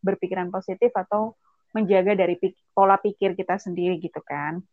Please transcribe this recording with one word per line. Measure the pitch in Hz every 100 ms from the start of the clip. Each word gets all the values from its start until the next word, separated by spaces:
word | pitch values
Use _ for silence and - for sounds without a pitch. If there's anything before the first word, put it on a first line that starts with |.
berpikiran | 190 190 180 185 180
positif | 190 190 190 240
atau | 220 185 208 220 - _ _ _
menjaga | 220 202 190 185 202
dari | 175
pik-, | 175 190 - _
pola | - 196 196
pikir | 208 202 196
kita | 185 185 190
sendiri | 196 180 175 180
gitu | 170 156
kan. | - 143 147 170 185